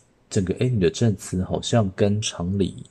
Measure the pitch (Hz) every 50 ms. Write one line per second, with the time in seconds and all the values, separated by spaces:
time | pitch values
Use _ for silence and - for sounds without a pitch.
0 | _ _ _ _ _ _ - 107 92 92 - - 123 131 123 101 87 80 - -
1 | 120 113 95 - - - 90 92 87 - 85 - - - 123 117 104 95 - -
2 | 107 101 104 107 107 - - - 87 90 98 98 90 87 - 123 - -